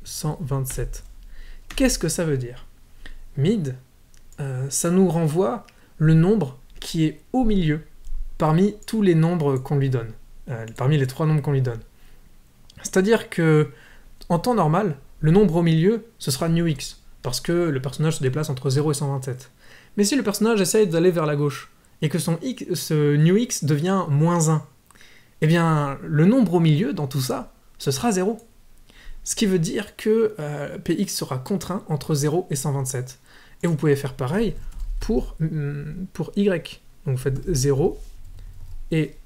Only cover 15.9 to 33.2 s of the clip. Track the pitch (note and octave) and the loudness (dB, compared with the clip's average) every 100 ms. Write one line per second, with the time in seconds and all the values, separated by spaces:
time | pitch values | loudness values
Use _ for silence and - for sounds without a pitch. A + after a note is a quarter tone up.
15.9 | A#3 - - - C3 E3+ E3+ E3+ C3+ - | 2 -2 -10 -6 -2 0 2 0 -2 -6
16.9 | - - - C3 B2 - E3+ E3+ C3 C3+ | -14 -20 -12 -8 -6 -2 0 0 -2 -4
17.9 | C3 D#3 D#3 C3 C#3 D#3 C3 C#3+ C3 D3+ | -2 -2 0 -2 -2 -4 -4 0 0 2
18.9 | D3 C#3+ C#3 C3 B2 - _ - - - | 0 -2 -4 -6 -10 -12 _ -20 -20 -8
19.9 | - G3+ C#4 G#3 G3 G#3+ A3 F3 A3 G3+ | 0 2 2 0 0 2 2 2 4 4
20.9 | E3 F#3 E3 D#3 D3 D3 C3 - _ _ | 4 2 2 0 0 -2 -4 -12 _ _
21.9 | - D#3 F3 E3+ E3 C4 - - F3 - | -4 -2 -2 -2 -4 -4 -8 -6 -6 -2
22.9 | D#3 D3 D3 D#3+ G3 A#3+ - D3 D3 F3 | 0 2 4 6 4 2 -2 0 0 0
23.9 | F#3+ E3+ C#3+ E3 F3 D#3 D#3 - _ _ | 0 2 2 4 4 2 2 -2 _ _
24.9 | - - - _ - D#3 E3+ E3 D#3 C#3+ | -20 -20 -20 _ -2 2 4 4 2 0
25.9 | C3+ E3 D3+ F3 C4 F#3+ F3 E3 D3 G3 | -6 -2 4 6 6 4 4 4 4 2
26.9 | - C#3 C#3 B2+ C4+ - - _ - - | -4 -4 -4 -4 -4 -8 -18 _ -8 -4
27.9 | C3+ A#3+ F#3 F#3 A3+ - - - - - | -2 0 0 0 -4 -8 -20 -20 -20 -20
28.9 | - - - - - G3+ F#3 E3 A#3 G3 | -20 -16 -12 -8 -2 2 2 0 -4 -8
29.9 | - A3 A3 A3 - D3 D3 C#3+ - - | -4 0 2 0 -2 -8 -8 -8 -8 -4
30.9 | E3 F#3+ - - C3 - G3 - F#3 - | -2 -2 -4 -6 -6 -4 -6 -4 -8 -4
31.9 | D3+ - D3 D3 E3 - C#3+ D3+ C#3 C3 | -6 -2 -2 0 -2 -2 -4 -4 -4 -4
32.9 | B2+ B2+ - | -6 -8 -14